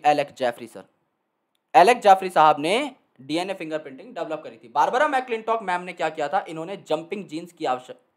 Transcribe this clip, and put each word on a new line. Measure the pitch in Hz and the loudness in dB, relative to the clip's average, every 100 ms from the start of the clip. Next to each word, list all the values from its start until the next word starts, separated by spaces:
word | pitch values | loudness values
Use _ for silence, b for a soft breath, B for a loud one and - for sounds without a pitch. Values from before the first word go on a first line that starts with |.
एलेक | 147 147 143 | 0 0 -2
जेफरी | - 127 - 117 | -4 -4 -4 -14
सर। | 98 92 _ _ _ _ _ _ _ _ | -18 -20 _ _ _ _ _ _ _ _
एलेक | 151 190 240 | 6 6 6
जेफरी | 208 190 185 | 6 4 4
साहब | 180 156 147 | 4 4 4
ने | 156 220 285 - _ _ | 0 -2 -4 -12 _ _
डीएनए | 135 160 190 | -8 -6 -6
फिंगरप्रिंटिंग | 190 160 156 147 135 233 | -10 -8 -10 -10 -18 -16
डेवलप | 175 156 156 | -12 -10 -10
करी | 143 113 | -12 -20
थी। | 117 | -6
बारबरा | 135 170 240 302 | 0 0 2 0
मैकक्लिंटॉक | 269 254 226 220 226 | 0 -4 -8 -4 -4
मैम | 190 180 | -4 -6
ने | 180 | -6
क्या | 175 160 | -6 -6
किया | 156 147 | -4 -4
था? | 190 - | -4 -6
इन्होंने | 160 170 196 | -10 -10 -12
जंपिंग | 135 156 165 208 | -6 -6 -6 -12
जीन्स | 160 156 175 | -10 -12 -14
की | _ | _
आवश्य-, | 147 127 123 123 _ | -4 -4 -8 -20 _